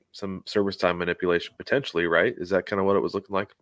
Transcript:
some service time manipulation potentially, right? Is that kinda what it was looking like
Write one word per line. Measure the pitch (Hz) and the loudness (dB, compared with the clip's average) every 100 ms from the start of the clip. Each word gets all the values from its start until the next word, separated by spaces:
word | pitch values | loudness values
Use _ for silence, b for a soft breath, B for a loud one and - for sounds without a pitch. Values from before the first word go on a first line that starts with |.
| _ | _
some | - 101 92 - | -12 -10 -10 -2
service | 107 98 92 | 0 0 2
time | 90 87 | 0 2
manipulation | 87 85 87 87 - - | -2 0 0 0 -2 -12
potentially, | - 135 131 85 85 | -2 -2 0 -2 2
right? | 82 107 - | 4 2 0
Is | 87 | -2
that | 95 | -2
kinda | - 101 | 0 0
what | 98 | 2
it | 98 | 2
was | 90 | 2
looking | 98 - | -4 -4
like | 98 101 _ | -4 -4 _